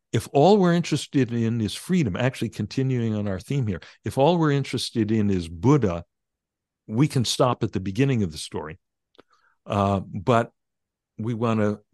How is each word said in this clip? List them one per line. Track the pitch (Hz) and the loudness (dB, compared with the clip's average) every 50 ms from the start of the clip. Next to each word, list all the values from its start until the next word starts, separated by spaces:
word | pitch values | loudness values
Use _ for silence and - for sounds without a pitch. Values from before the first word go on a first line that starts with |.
| _ _ | _ _
if | - 117 - - | -4 -4 -4 2
all | - 143 143 180 214 214 | 2 4 6 6 6 6
we're | 185 175 170 | 6 4 4
interested | 175 165 - 156 143 - - - 143 127 110 117 | 2 2 0 -2 -4 -4 -2 0 0 0 2 0
in | 117 113 113 117 117 | -2 0 0 0 0
is | 107 95 - | -2 -2 -4
freedom, | - - - 185 185 151 107 87 | -6 -4 -2 0 0 2 0 0
actually | - 123 135 - - 127 107 | 0 0 -2 -2 -2 -6 -6
continuing | - - 107 - - 131 131 131 131 123 117 113 107 | -4 -6 -6 -4 -2 -2 -2 0 0 0 0 0 -2
on | 104 104 104 | -2 -2 -4
our | 95 92 | -4 -6
theme | - - 139 143 123 | -6 -4 -4 -2 -2
here, | 107 92 80 - - - _ _ | -2 -4 -6 -8 -14 -20 _ _
if | 110 - 135 | -6 0 2
all | 139 156 180 170 | 4 4 4 4
we're | 160 151 | 2 2
interested | 139 139 131 - - 117 - - - 120 110 101 | 2 0 -2 -2 -4 -6 -6 -4 -2 -2 0 2
in | 113 110 104 101 | 2 2 2 2
is | 95 92 82 82 | 0 0 -2 -4
Buddha, | 82 82 87 123 151 143 113 95 85 85 - - _ _ _ _ _ _ _ _ _ _ _ _ _ _ _ | -8 0 4 4 4 4 4 0 -2 -4 -8 -14 _ _ _ _ _ _ _ _ _ _ _ _ _ _ _
we | - 110 117 156 151 | -6 0 0 0 2
can | - 135 113 | 2 0 -2
stop | - - - 143 123 120 - 117 | -2 0 0 2 0 2 0 -2
at | 104 | -4
the | - 104 | -4 -4
beginning | 95 98 95 107 139 139 131 113 | -6 -4 -2 0 0 0 2 0
of | 101 85 | -2 -2
the | 78 78 | -4 -10
story. | - - - 90 76 78 82 - _ _ _ _ _ _ _ - _ _ _ _ _ _ _ _ _ | -14 -10 -10 -10 -10 -10 -14 -18 _ _ _ _ _ _ _ -20 _ _ _ _ _ _ _ _ _
Uh, | - 110 101 98 98 98 95 | -6 -2 0 0 0 0 -2
but | - - - 110 87 - 120 113 117 - _ _ _ _ _ _ _ _ _ _ _ _ _ - | -4 -6 -10 -6 0 2 2 2 2 -2 _ _ _ _ _ _ _ _ _ _ _ _ _ -10
we | 107 113 123 | -8 -6 -4
want | 107 120 117 113 110 | -2 -2 0 0 0
to | 104 104 104 104 - _ | 0 0 -2 -4 -10 _